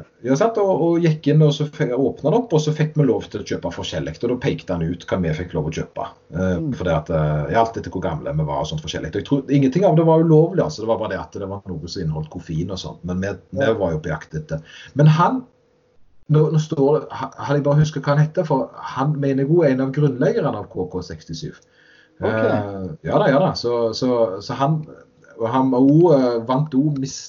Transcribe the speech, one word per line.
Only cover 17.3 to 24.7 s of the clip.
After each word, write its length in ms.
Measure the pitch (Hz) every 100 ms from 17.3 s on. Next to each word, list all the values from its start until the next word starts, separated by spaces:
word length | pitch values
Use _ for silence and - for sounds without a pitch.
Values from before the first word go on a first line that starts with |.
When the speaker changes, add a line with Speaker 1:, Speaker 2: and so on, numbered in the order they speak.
| -
Speaker 1:
hadde 220 | 107 143
jeg 60 | 139
bare 160 | 151
husket 220 | 151 139 147
hva 80 |
han 100 | 143
heter, 220 | 151 - 165
for 220 | 131 117 - -
han 180 | 131 143 147
mener 240 | 139 135
jeg 60 | 139
også 140 | 170 151
er 80 |
en 80 | 127
av 60 | 135
grunnleggerne 680 | 147 147 123 175 233 147 104
av 60 | 95
K 140 | 104 90
K 100 | 90
sekstisju. 460 | 87 80 - 76 73 - _ _ _ _ _ -
Speaker 2:
Ok. 80 | 107
Speaker 1:
Eh, 560 | 110 113 104 101 98 90 76
ja 140 | - 113
da, 80 | 202
ja 120 | 131
da. 80 | - -
Så, 340 | 117 120 113 113
så, 420 | 127 120 113 98
så 160 | 101 123
han, 220 | 143